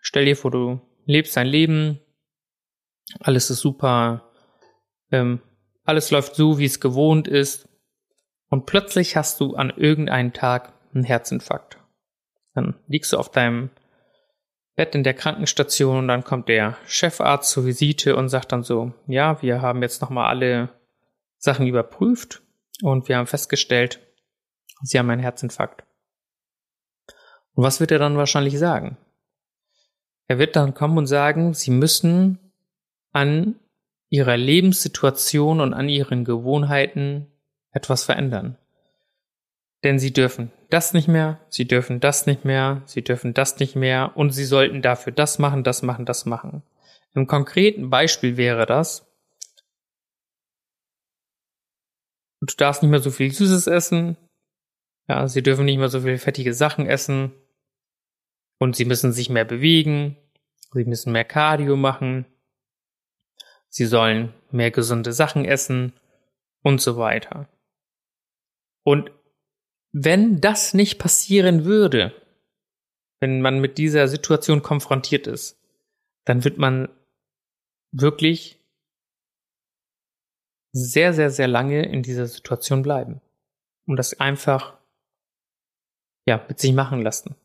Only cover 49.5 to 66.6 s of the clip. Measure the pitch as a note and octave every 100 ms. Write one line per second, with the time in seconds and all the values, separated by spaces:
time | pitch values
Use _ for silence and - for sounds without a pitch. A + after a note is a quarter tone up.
49.5 | _ _ _ _ _ _ _ _ _ _
50.5 | _ _ _ _ _ _ _ _ _ _
51.5 | _ _ _ _ _ _ _ _ _ C#3
52.5 | - C#3+ C#3+ D3+ D3 C3+ C3 C3+ C3+ G3
53.5 | F#3 - F3 E3+ E3+ E3+ E3 _ _ _
54.5 | _ _ _ _ _ - C3 C3+ B2+ C3
55.5 | C3+ C#3 C#3 C3+ C3 C3 B2+ - C#3 B2
56.5 | A#2 D3+ - D3 C3+ - C3+ C3+ - _
57.5 | _ _ _ _ _ _ _ _ _ _
58.5 | _ B2+ A#2+ A#2+ A#2+ C3 A#2 B2 A#2+ A2+
59.5 | A#2+ D3+ E3 D#3 D3 C#3+ C#3+ _ _ _
60.5 | _ _ C3 A#2 A#2 - A2+ A#2 D3+ D3+
61.5 | D3+ C#3+ C#3 C3+ C3+ C3 C3 B2+ _ _
62.5 | _ _ _ _ _ _ _ _ _ -
63.5 | _ _ - A#2+ A#2 A2+ A2 A#2 - _
64.5 | B2 A#2 A#2 A#2 A#2 A#2 A#2 D3+ D3+ C3+
65.5 | C3+ - B2+ B2+ - _ _ _ _ _
66.5 | _